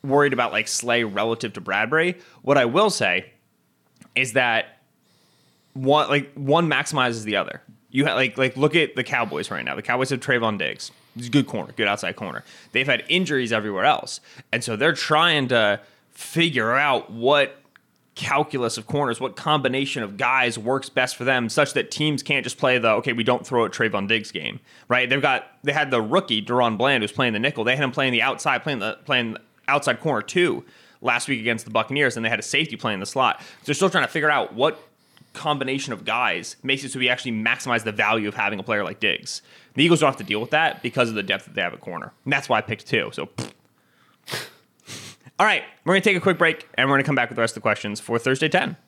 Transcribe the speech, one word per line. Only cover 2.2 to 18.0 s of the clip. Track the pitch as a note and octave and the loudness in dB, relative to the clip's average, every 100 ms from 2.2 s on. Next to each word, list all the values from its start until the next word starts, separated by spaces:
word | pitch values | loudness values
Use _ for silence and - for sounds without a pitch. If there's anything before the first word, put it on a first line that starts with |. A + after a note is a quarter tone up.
| - - | -14 -10
What | - C#3 | 2 4
I | |
will | A#2+ C#3+ G#3+ | 4 4 2
say | - G2+ F2+ - _ _ _ _ _ _ _ - - | 2 0 0 -2 _ _ _ _ _ _ _ -8 -4
is | C3 | 0
that | A#2+ B2 A2+ - _ _ _ _ _ _ _ _ _ _ | 2 2 2 -2 _ _ _ _ _ _ _ _ _ _
one, | C3+ C3 D3 - | -4 2 4 4
like, | C#3+ C#3 | 0 0
one | - C#3 D#3 E3+ | -8 2 2 4
maximizes | C3+ D3+ D3 B2+ A#2 | 0 0 0 0 -2
the | G#2+ G2+ | -2 0
other. | E2 - - - _ | -2 -8 -16 -20 _
You | C3 C#3+ | 0 2
ha-, | |
like, | A#2+ C3 C3+ | 2 0 0
like, | C3 C3 | -2 2
look | C#3+ | 2
at | D#3+ D3+ - | 4 2 -2
the | |
Cowboys | B2 B2+ A2+ D2 F#2+ | -2 -2 -2 -4 -6
right | E2 | -6
now. | B1 D2 | -6 -6
The | |
Cowboys | - B2 C3 | -2 -2 0
have | C3 | -2
Trayvon | - B2 A2+ G2+ | 0 0 0 -2
Diggs. | C#2 G1+ - _ _ | -4 -6 -14 _ _
He's | - A#2+ | -14 0
a | |
good | C#3 - | 0 2
corner, | G#2+ D#2 | -4 -8
good | - G#2 | -2 0
outside | G2+ F2+ G2 | 0 -4 -6
corner. | G2 A#1+ - - - | -10 -10 -14 -20 -4
They've | B2 C3+ | -2 0
had | B2 - | -2 0
injuries | F3 F3 C#3+ A#2+ | 0 2 0 2
everywhere | A2 G#2 F#2+ B2 | 0 -2 0 2
else. | C#3 - - - - - | 2 -2 -12 -14 -20 -6
And | A#2 | -4
so | A#2+ G#2+ | -4 0
they're | D3 | 0
trying | D3 - D#3 E3+ D3+ B2+ | 0 0 4 4 2 2
to | B2 G#2 G2+ - _ _ | 4 4 2 -4 _ _
figure | - - D#3+ C3+ B2+ A2 | -20 -6 0 0 2 2
out | B2+ D3 B2 - | 2 2 0 -2
what | A2+ A#2+ C#3+ C#3 - _ _ _ _ | -2 2 4 2 -2 _ _ _ _